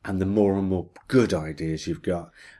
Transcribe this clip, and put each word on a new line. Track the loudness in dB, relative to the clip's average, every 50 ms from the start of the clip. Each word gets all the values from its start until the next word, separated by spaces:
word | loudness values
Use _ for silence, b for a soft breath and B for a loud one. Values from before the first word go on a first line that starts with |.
| -8
and | -6 -4 -2
the | 0
more | 2 4 4 4 4 4 2
and | 0 0
more | -2 -2 -4 -6 _ -20 -6 0
good | 2 4 4 4 0
ideas | -2 -4 -6 -8 -6 -6 -4 -6 -6 -6
you've | -6 -8 -6 -4
got. | -4 -4 -4 -6 -10 b b b b b